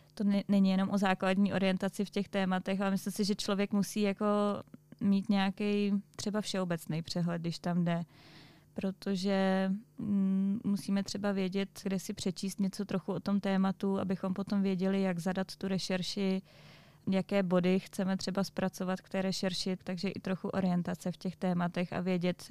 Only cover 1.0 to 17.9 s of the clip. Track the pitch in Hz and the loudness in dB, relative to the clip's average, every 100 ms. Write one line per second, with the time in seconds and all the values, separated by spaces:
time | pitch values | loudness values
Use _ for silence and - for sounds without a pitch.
1 | 196 185 190 190 202 190 190 185 196 - | 2 2 2 4 2 2 2 2 0 -2
2 | 196 202 196 202 190 185 190 196 196 196 | -4 -2 -2 0 0 0 0 -2 0 0
3 | 202 190 196 208 - 196 202 202 190 214 | -2 0 0 0 0 0 2 0 0 0
4 | 202 196 214 208 208 202 - - _ - | 0 2 2 2 2 -2 -6 -18 _ -2
5 | 202 196 190 196 190 190 208 208 202 202 | 2 2 2 2 2 0 0 2 2 0
6 | - - 208 208 196 196 180 170 - 156 | -2 -8 -4 -2 -2 -2 -2 -2 -4 -6
7 | 165 175 170 170 170 165 175 175 175 170 | -4 -2 0 -2 -4 -4 -2 0 2 0
8 | 170 - - - - - - - 196 190 | -4 -12 -20 -20 -20 -20 -16 -6 -4 -4
9 | 196 190 196 196 190 190 190 196 - - | -4 -2 2 2 4 2 2 -2 -6 -8
10 | 220 202 190 190 196 196 - 202 - 196 | -2 2 2 2 2 0 0 -2 0 -2
11 | 196 202 202 196 190 196 196 - 196 190 | -2 -4 -2 0 -2 -2 -4 -6 -4 -4
12 | - 202 196 - 196 - 190 - 196 190 | -4 -6 -4 -4 -4 -2 -2 -2 -4 -4
13 | - 170 - 202 196 190 190 190 196 196 | -2 -4 0 0 2 2 2 0 0 0
14 | 190 190 190 190 196 202 196 185 190 196 | 0 -2 -2 -4 -2 0 2 2 2 2
15 | 190 170 175 185 190 - 196 190 - 185 | 0 0 -2 -2 -4 -6 -4 -2 -2 -2
16 | 175 - 196 190 - - - - - - | -2 -2 0 0 -4 -16 -20 -20 -20 -8
17 | - 190 180 202 185 180 180 190 - | 0 0 2 2 4 4 4 2 0